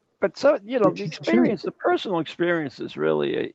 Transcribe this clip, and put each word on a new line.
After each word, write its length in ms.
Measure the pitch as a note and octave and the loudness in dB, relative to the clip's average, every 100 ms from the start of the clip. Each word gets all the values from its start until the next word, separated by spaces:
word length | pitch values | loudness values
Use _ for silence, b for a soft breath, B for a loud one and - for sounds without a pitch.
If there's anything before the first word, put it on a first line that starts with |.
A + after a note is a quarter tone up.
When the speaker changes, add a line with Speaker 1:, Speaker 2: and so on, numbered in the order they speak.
| _ _ | _ _
Speaker 1:
But 160 | F#3+ - | -4 2
so, 200 | C#4 C#4 | 2 2
you 140 | G3+ B3+ | -2 2
know, 100 | F#3+ | 2
Speaker 2:
Which 120 | F3 | 2
Speaker 1:
the 40 | |
Speaker 2:
is 60 | E3+ | -8
a 20 | |
shame. 60 | - | -6
Speaker 1:
experience, 440 | - A3+ B3 G3 | 2 4 4 0
the 60 | F#3 | -6
personal 460 | - - F4+ A#3 E3+ | -4 0 0 0 -4
experience 640 | D3 - F3 E3+ C#3+ - | -4 -2 0 0 -4 -8
is 160 | - C#3+ | -10 -2
really 400 | - - C#3+ - | 0 2 0 -2
a, 160 | - | -6